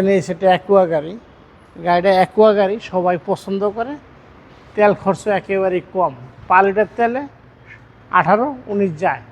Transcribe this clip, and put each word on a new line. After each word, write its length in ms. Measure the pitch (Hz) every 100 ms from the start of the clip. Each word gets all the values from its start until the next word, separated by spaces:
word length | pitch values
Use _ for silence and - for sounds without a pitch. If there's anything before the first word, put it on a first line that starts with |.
| 190
নিয়ে 120 | 196
এসেছে 260 | 180 170 190
একটা 0 | 180
Aqua 260 | - 196 175
গাড়ি। 200 | 160 156 226 - - - - - -
গাড়িটা 340 | 170 175 190 190
Aqua 260 | 180 - 214 208
গাড়ি, 180 | 196 220 -
সবাই 260 | 180 180 175 -
পছন্দ 340 | 180 - 196 202 208
করে। 160 | 240 294 - - - - - - -
তেল 180 | - 208 190
খরচ 200 | 196 175 214 196
একেবারেই 420 | - 190 190 180 -
কম, 200 | 185 165 123 127 - -
পাঁচ 140 | 185 196
লিটার 220 | 196 208 -
তেলে 260 | 233 247 285 - - - - - - - - 180
আঠারো 280 | 160 208 277 262 -
উনিশ 200 | 202 196 151
যায়। 200 | 180 131 -